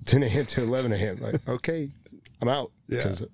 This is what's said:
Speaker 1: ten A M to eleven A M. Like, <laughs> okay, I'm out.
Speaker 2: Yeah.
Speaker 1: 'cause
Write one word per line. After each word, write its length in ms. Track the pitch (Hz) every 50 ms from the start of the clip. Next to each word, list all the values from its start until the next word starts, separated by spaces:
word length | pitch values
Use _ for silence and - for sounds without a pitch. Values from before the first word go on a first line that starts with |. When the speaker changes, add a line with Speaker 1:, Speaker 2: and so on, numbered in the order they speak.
| -
Speaker 1:
ten 200 | - - 139 143
A 20 |
M 200 | 117 98 143 139 107
to 160 | - - 123
eleven 280 | 113 123 131 131 120
A 40 | 107 95
M. 200 | 101 107 92 -
Like, 140 | - 107 - - -
<laughs> 40 | -
okay, 440 | 123 123 - - 165 165 151 139 139 - - - - - - - - -
I'm 80 | 117 120
out. 220 | 131 143 123 - _ _ _ -
Speaker 2:
Yeah. 160 | - 120 -
Speaker 1:
'cause 200 | 101 95 90 104 -